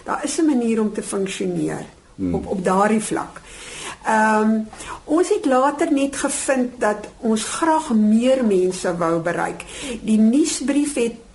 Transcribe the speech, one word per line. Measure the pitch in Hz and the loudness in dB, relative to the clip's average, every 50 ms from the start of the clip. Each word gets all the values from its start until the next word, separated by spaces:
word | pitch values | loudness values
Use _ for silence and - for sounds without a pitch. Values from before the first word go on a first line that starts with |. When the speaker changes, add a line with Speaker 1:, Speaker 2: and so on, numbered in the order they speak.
| - | -8
Speaker 1:
Daar | - - - 302 | -6 -6 -4 -4
is | 285 - - | -4 -2 0
'n | 320 | 2
manier | 302 269 240 233 226 226 226 | 2 2 2 2 2 2 0
om | 220 208 | 0 0
te | 208 220 | -2 -6
funksioneer | - - - 196 196 190 - - 196 180 175 170 151 156 160 165 - - - - _ - - - | -6 -6 -4 -4 -4 -4 -4 -4 -4 -4 -2 -2 -2 -4 -4 -8 -10 -14 -18 -20 _ -20 -8 -6
Speaker 2:
Hmm. | - 180 170 | -4 -2 -2
Speaker 1:
op, | - - | -4 -4
op | - 208 185 175 | -4 -4 -2 0
daardie | 196 185 190 202 214 220 214 | 0 2 2 4 4 2 0
vlak. | 220 - 208 - - - - - - - - - - - - - - - - - - | 0 -2 -4 -6 -6 -8 -12 -18 -20 -20 -20 -18 -18 -16 -16 -14 -14 -14 -14 -8 -4
Ehm, | 226 220 220 214 214 214 214 214 220 220 220 220 220 - - - - - - - | 0 2 2 4 4 4 4 2 2 2 0 -2 -6 -12 -16 -14 -14 -14 -12 -4
ons | - 302 339 359 - | 0 2 2 2 2
het | 415 381 - | 0 0 2
later | 277 247 254 262 285 285 285 339 302 | 2 2 4 4 2 2 0 0 2
net | 302 269 277 277 - | 2 2 0 0 -2
gevind | - - 269 - - - - 269 254 247 247 - - | -4 -4 -4 -4 -4 -2 0 0 0 0 -2 -2 -2
dat | 233 208 208 208 - - - - | 0 0 0 -2 -6 -14 -10 -4
ons | - 220 220 220 - | -2 0 0 0 -2
graag | - - - 330 320 311 320 311 - 233 | -6 -4 -2 2 2 2 2 2 2 2
meer | 214 214 214 220 226 240 254 262 262 247 | 4 4 4 4 4 4 4 4 4 4
mense | 214 196 185 180 185 185 - - 185 170 | 2 4 4 2 0 0 -2 -4 -4 -2
wou | 175 170 165 170 165 | 0 0 0 0 0
bereik. | 160 175 170 170 170 180 175 - - - - - - 269 233 - | -2 -2 -2 -2 -4 -6 -6 -10 -14 -16 -16 -12 -10 -10 -10 -6
Die | - 220 214 214 | -2 2 4 4
nuusbrief | 220 220 247 294 339 - - - 269 240 269 294 294 285 - | 6 6 6 4 4 2 0 -2 -2 0 0 0 0 0 0
het | 262 233 226 226 - - - | -2 -2 -2 -4 -8 -16 -20